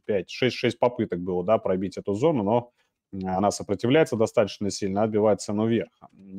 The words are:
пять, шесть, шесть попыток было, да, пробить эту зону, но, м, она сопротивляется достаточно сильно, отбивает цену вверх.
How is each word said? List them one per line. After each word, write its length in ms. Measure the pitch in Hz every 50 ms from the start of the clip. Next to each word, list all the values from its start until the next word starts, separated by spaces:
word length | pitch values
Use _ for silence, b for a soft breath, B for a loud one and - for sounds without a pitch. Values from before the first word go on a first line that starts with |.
| _
пять, 260 | - 107 95 87 -
шесть, 260 | - - 131 120 -
шесть 220 | - - 120 107 -
попыток 400 | 127 123 - - 107 90 92 87
было, 240 | 90 95 90 90 87
да, 140 | 98 110 110
пробить 380 | - 98 95 95 98 92 -
эту 180 | - - 101 101
зону, 280 | 104 135 170 156 120 98
но, 300 | 101 117 123 120 - _ _ _ _ _ _ _ _ -
м, 120 | 95 92 92
она 240 | 92 92 104 101 -
сопротивляется 640 | - 92 - 101 - - 117 139 160 156 - 127
достаточно 520 | 107 110 104 - 120 107 98 - - 104 98
сильно, 340 | - - 107 95 95 101 113
отбивает 360 | 110 107 104 107 110 101 -
цену 260 | - - 104 104 110 113
вверх. 220 | 117 107 87 - _ _ - - _ - 95 98 95